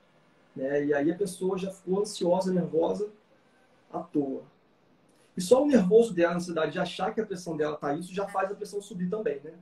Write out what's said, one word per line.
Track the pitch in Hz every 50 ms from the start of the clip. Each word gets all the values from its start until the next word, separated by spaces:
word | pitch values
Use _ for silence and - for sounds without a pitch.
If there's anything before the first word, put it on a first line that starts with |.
| _ _ _ _ _ _ _ _ _ _ -
Né? | 139 131 139 143 147 147
E | 147 151
aí | 143 143 160
a | 170 -
pessoa | 202 180 - - 185 185 190 180
já | 180 190
ficou | - - - 175 185 196
ansiosa, | 208 - - - 180 170 180 185 185 185 185
nervosa, | 175 160 147 143 160 165 156 170 196 208 208 - - _ _ _ _ _ _ _ _ _ _ _ _ _ _
à | - 170
toa. | 180 - - 151 139 135 131 - - - _ _ _ _ _ _ _ _ _ _ _ _ _ _ _ _ -
E | -
só | 180 - 240 262 294
o |
nervoso | 294 277 220 185 180 214 226 233 220 175
dela, | 170 170 170 175
a |
ansiedade | 175 170 180 165 156 160 151 147
de | 185
achar | 170 - - - 185 208 220
que | 226
a | 214
pressão | - 190 170 - 175 160
dela | 147 151 151 151 -
tá | - 143 143
isso, | 165 180 - 185
já | 196 196 190
faz | - 190 190 190
a | 202
pressão | 208 208 - 208 202
subir | 202 - - 180 180 180
também, | 180 - 220 151 143 139
né? | - 156 170 180